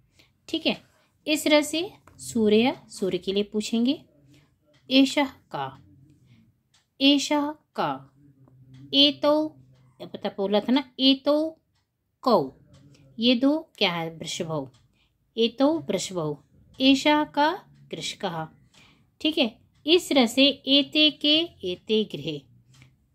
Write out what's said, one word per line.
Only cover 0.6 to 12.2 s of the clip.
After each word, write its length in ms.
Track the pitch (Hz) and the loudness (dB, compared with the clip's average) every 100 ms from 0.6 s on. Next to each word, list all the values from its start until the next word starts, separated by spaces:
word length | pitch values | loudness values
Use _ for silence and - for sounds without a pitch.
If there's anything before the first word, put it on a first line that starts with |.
| 320 | -4
है, 220 | 196 _ _ _ _ - | -4 _ _ _ _ -4
इस 180 | 302 | -2
तरह 160 | 302 302 | 2 2
से 300 | 294 320 381 - - - | 2 -4 -6 -12 -20 -20
सूर्य, 580 | - 240 214 214 247 320 - | -8 -2 2 4 2 -2 -12
सूर्य 300 | - 190 180 | -8 -6 -4
के 140 | 185 | -4
लिए 100 | 202 | -4
पूछेंगे, 600 | 208 214 208 226 240 320 - _ _ _ _ _ _ _ _ | -4 -6 -4 -2 -2 -4 -8 _ _ _ _ _ _ _ _
एषः 340 | 262 269 - | 2 2 2
का, 580 | 269 - _ 151 135 - _ _ _ _ _ _ _ _ _ _ _ _ | -2 -4 _ -10 -10 -12 _ _ _ _ _ _ _ _ _ _ _ _
एषः 500 | 277 285 - 294 285 | 2 2 2 -2 -2
का, 640 | 302 _ - 160 135 - _ _ _ _ _ - - - | -8 _ -6 -4 -6 -12 _ _ _ _ _ -20 -20 -6
एतौ, 540 | 277 285 277 294 302 311 - _ _ _ _ | 0 0 0 0 0 -2 -8 _ _ _ _
पता 260 | 180 - 202 | -18 -10 -10
बोला 320 | - 196 208 | -6 -2 -2
था 120 | 202 | 0
ना, 180 | 262 269 - | -2 -2 0
एतौ 560 | 262 269 285 294 311 320 _ _ _ _ _ _ | 2 2 2 0 0 -8 _ _ _ _ _ _